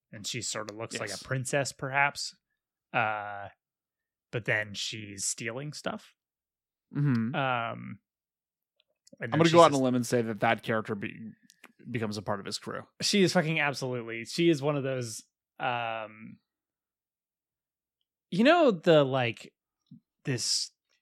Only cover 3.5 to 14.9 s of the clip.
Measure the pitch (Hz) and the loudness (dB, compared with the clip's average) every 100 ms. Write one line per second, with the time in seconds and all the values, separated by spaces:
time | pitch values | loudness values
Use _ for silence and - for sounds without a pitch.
3.5 | - _ _ _ _ _ _ _ 123 107 | -16 _ _ _ _ _ _ _ -6 -2
4.5 | 107 107 98 - 110 104 98 - - 117 | -2 -2 -6 -8 -10 -12 -8 -6 -6 -6
5.5 | 120 147 143 - 220 - _ _ _ _ | -8 -10 -8 -8 -8 -12 _ _ _ _
6.5 | _ _ _ _ 143 143 120 113 143 131 | _ _ _ _ -2 0 2 0 -2 0
7.5 | 123 117 117 123 120 _ _ _ _ _ | -2 -4 -8 -10 -14 _ _ _ _ _
8.5 | _ _ _ _ _ _ - 117 151 165 | _ _ _ _ _ _ -12 -2 4 6
9.5 | 170 160 143 131 123 117 123 113 104 117 | 10 10 8 2 2 2 0 0 0 0
10.5 | 110 - 110 107 104 113 - 110 - _ | 0 0 -2 -2 -6 -6 -10 -14 -16 _
11.5 | - - _ - 120 110 104 98 101 90 | -20 -20 _ -10 -6 -4 -6 -6 -6 -6
12.5 | 107 - - - _ - 208 175 185 156 | -10 -10 -12 -14 _ 0 4 4 4 0
13.5 | 160 147 131 131 123 117 113 113 - 170 | 0 0 -2 -4 -4 -6 -8 -8 2 4
14.5 | 151 143 147 135 | 4 2 0 -2